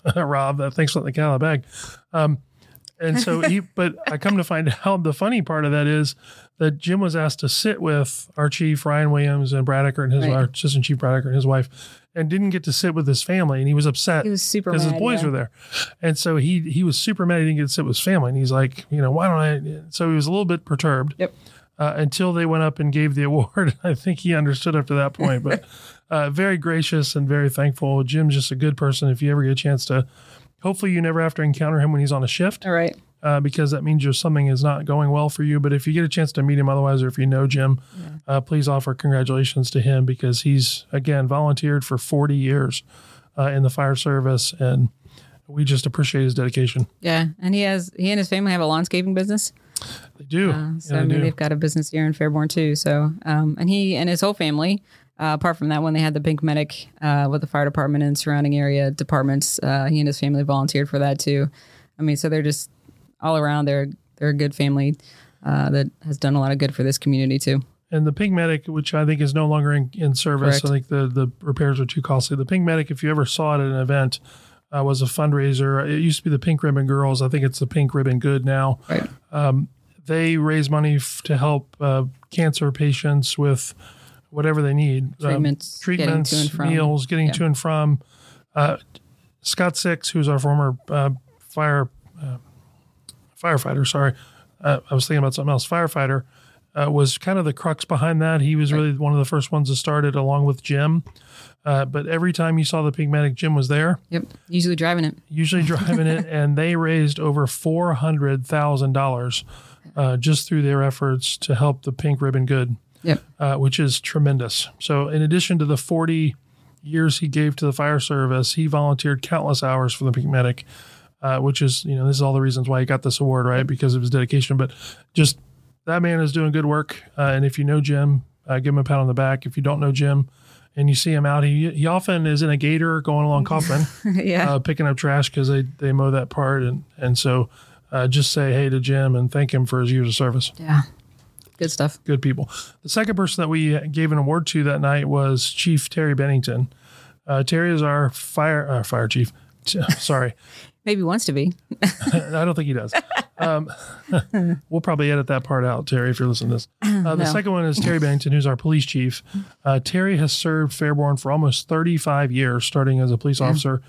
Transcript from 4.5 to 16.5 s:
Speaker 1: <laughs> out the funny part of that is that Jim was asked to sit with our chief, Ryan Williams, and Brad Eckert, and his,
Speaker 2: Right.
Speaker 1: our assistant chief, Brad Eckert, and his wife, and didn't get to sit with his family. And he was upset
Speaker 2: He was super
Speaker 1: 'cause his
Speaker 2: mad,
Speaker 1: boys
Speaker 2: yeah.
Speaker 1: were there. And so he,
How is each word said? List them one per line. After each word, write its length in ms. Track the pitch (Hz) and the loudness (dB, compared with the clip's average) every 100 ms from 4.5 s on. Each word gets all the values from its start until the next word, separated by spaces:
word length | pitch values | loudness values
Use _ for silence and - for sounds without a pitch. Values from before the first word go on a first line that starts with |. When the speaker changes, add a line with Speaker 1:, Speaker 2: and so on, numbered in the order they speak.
| 160 160 - | 0 -2 -2
Speaker 1:
<laughs> 40 | |
out 180 | 196 190 | 0 0
the 100 | 160 | 0
funny 300 | 139 202 247 | -2 0 0
part 220 | 156 156 | -2 -2
of 80 | 147 | 0
that 140 | 147 147 | 2 2
is 280 | 151 143 - - - - _ | 2 0 -4 -16 -20 -20 _
that 200 | 156 147 | -2 0
Jim 220 | 170 185 | -2 0
was 160 | 185 160 | 0 0
asked 240 | 156 - | -2 -2
to 80 | 135 | -2
sit 340 | - 214 - | 0 -2 0
with 480 | 160 147 131 - - - | 0 0 0 -4 -12 -2
our 120 | 147 | -2
chief, 380 | - 156 147 151 | 0 0 0 0
Ryan 240 | 147 151 | 0 2
Williams, 420 | 147 143 143 131 | 2 2 0 0
and 140 | 135 131 | 0 0
Brad 180 | 135 | 2
Eckert, 200 | 139 139 | 0 0
and 180 | 135 135 | 0 2
his, 40 | 151 | 2
Speaker 2:
Right. 60 | 131 | 2
Speaker 1:
our 80 | |
assistant 400 | 123 - 151 135 | 0 0 0 0
chief, 140 | 123 135 | 0 0
Brad 180 | 127 131 | 0 0
Eckert, 100 | 131 | 0
and 80 | |
his 100 | 135 135 | 0 2
wife, 220 | 135 127 - - - _ | 0 -2 -8 -20 -20 _
and 160 | 170 156 | -6 -2
didn't 200 | 190 202 | 0 0
get 120 | 180 | -2
to 100 | 151 | -2
sit 220 | 127 180 | -2 -2
with 140 | 160 143 | 0 0
his 160 | 127 | 0
family. 340 | - 185 160 131 | 0 0 0 0
And 80 | 139 | 2
he 80 | |
was 120 | 147 147 | 2 2
upset 380 | 123 - 160 | 0 0 0
Speaker 2:
He 60 | 170 | 0
was 100 | 196 | -2
super 280 | - 208 185 | -2 -2 0
Speaker 1:
'cause 140 | 160 | 0
his 80 | 156 | 0
Speaker 2:
mad, 80 | 156 | 0
Speaker 1:
boys 200 | 233 220 | 0 0
Speaker 2:
yeah. 60 | 151 | 0
Speaker 1:
were 60 | |
there. 180 | 135 113 - - - - - | -2 -4 -10 -12 -8 -8 -4
And 160 | 165 151 | -2 -2
so 200 | 175 156 | 0 2
he, 240 | 143 | 2